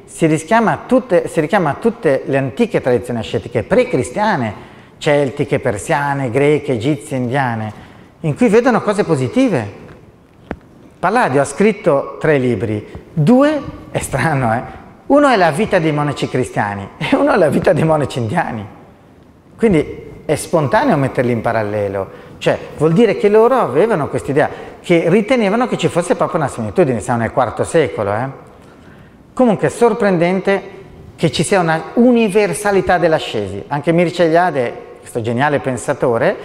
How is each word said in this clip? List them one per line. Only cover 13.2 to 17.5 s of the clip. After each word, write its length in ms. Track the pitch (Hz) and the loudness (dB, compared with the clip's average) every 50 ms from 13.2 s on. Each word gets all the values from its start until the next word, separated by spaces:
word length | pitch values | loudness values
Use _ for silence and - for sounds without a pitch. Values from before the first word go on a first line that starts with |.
| 147 180 247 254 285 294 311 285 - - - - - - | 4 4 6 6 4 4 2 -2 -6 -8 -14 -16 -18 -8
è 100 | - - | -8 -8
strano, 520 | - - - 127 131 165 151 135 127 113 | -6 -4 -4 -2 0 0 0 0 0 0
eh? 100 | 110 127 - - - - - - - - - | 0 -2 -4 -8 -14 -18 -20 -20 -20 -18 -2
Uno 220 | - 269 294 294 269 | 2 2 4 4 4
è 80 | 240 | 4
la 160 | 202 175 160 | 4 2 2
vita 260 | 139 175 220 - 208 180 | 2 0 -2 0 0 0
dei 140 | 160 160 | 0 0
monaci 360 | 147 147 147 147 131 - 147 - | 0 0 -2 -2 -2 -4 -4 -2
cristiani 580 | - 127 123 - - 131 110 101 101 98 98 - - - | -2 -2 -4 -2 -2 -2 -2 -2 -4 -6 -10 -12 -10 -10
e 180 | 156 - 277 | -2 -2 0
uno 160 | - 277 294 | 2 2 2
è 40 | 269 214 | 4 4
la 100 | 165 | 4
vita 240 | 143 | 2